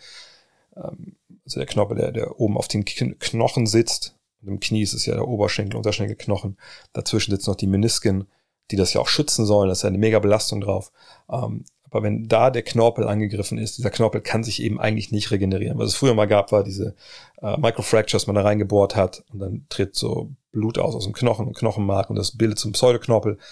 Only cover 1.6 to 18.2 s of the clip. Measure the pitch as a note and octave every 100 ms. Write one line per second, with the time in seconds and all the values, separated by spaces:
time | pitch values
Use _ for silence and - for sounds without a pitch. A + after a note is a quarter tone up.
1.6 | - - G2+ A2+ - A2+ - - G#2+ -
2.6 | - G#2+ - - - - - A2+ A#2 C3
3.6 | G#2+ A2+ A2+ - - _ _ _ G2 F#2
4.6 | - G#2+ G2+ - - - - G#2 G2+ -
5.6 | G2+ A2 G#2+ G#2 G#2 - - G2+ G2 -
6.6 | - - _ - - A2 - G2 G#2 F#2
7.6 | G2 G2 A2+ - G#2+ F#2+ F#2+ _ _ _
8.6 | - G2 F2+ A2+ - - D3 - G#2 G#2
9.6 | F#2+ F#2 G2 G2 A2 G#2+ G2+ G#2+ - G#2+
10.6 | G2+ F#2 - _ - - - A#2 A2+ A2
11.6 | - _ _ G#2+ G#2 A2+ A2 A2+ B2+ A#2+
12.6 | - A#2 A#2 A2+ A2 G#2 G#2+ G#2+ F#2+ A2+
13.6 | A2 - A2 - A2 G#2+ - A2+ A2+ -
14.6 | A#2 - A2 A2 - G#2+ - G2 F#2+ F#2+
15.6 | - C3 G#2+ - C3+ A2 G#2 G#2 - G#2
16.6 | G2 G2 G#2 - - - - _ G#2 D3+
17.6 | A#2 - - A2 G#2 G2+